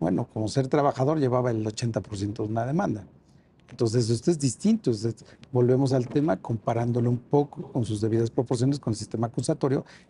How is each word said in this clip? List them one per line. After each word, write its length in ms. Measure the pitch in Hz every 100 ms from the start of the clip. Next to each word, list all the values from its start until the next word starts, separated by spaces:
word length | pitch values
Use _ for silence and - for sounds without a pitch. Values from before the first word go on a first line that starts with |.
bueno, 280 | 165 - -
como 160 | 110 107
ser 200 | 139 131
trabajador 500 | 151 143 - 135 156
llevaba 320 | 131 123 123
el 160 | 110 110
ochenta 340 | - 117 110
por 160 | - 101
ciento 260 | 104 107
de 60 | 107
una 160 | 113 123
demanda. 400 | 165 190 107 95 - _ _ _ _ -
Entonces, 380 | - 117 123 113
esto 200 | 117 -
es 80 | 165
distinto. 520 | 139 - 202 226 131
Es, 240 | 107 113 113 - - -
volvemos 400 | 127 123 127 139
al 160 | 135 120
tema, 300 | 147 156 190
comparándolo 720 | - 113 - 117 120 120 120
un 80 | 123
poco 520 | - 143 143 - -
con 140 | 143
sus 160 | 107 107
debidas 300 | 110 113 117
proporciones 500 | - 120 120 131 143
con 120 | -
el 40 | 110
sistema 300 | 107 110 117
acusatorio. 560 | - 135 156 143 147 - -